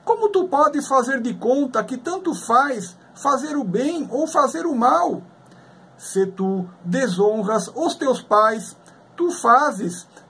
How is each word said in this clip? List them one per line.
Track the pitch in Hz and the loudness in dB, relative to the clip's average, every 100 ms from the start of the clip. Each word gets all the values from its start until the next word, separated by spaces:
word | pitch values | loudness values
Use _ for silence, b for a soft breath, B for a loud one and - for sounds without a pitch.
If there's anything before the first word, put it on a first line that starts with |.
Como | - 453 427 | -2 0 2
tu | 392 359 | 2 0
podes | 269 302 294 - | 2 2 2 0
fazer | 269 240 269 | 2 2 -2
de | 226 | -4
conta | 180 214 269 269 226 | -4 0 0 0 -2
que | - 254 | -4 -6
tanto | 339 370 370 | -6 -6 -4
faz | 208 - 233 285 240 175 - B | -6 0 2 2 -2 -8 -14 B
fazer | - - 269 302 294 | -6 -2 -2 -2 -4
o | |
bem | 214 180 277 339 202 | -2 -2 -2 -2 -4
ou | 240 311 | -4 0
fazer | 320 269 320 339 | 2 0 0 -4
o | |
mal? | 254 240 320 349 180 - - B B B B B - | 0 2 2 2 -2 -8 -20 B B B B B -18
Se | - 190 190 | -6 -2 -2
tu | 185 190 190 180 - | 0 -2 -2 -6 -10
desonras | 175 220 254 180 208 220 202 220 214 | -4 -2 0 2 2 2 0 -2 -2
os | - 330 | -4 -4
teus | - 285 240 | -2 -2 -2
pais, | - 311 214 226 175 - B B B - | 2 4 4 2 -8 -16 B B B -4
tu | 349 | -2
fazes | - 233 247 294 190 202 - - B B | 0 4 6 4 0 -6 -8 -12 B B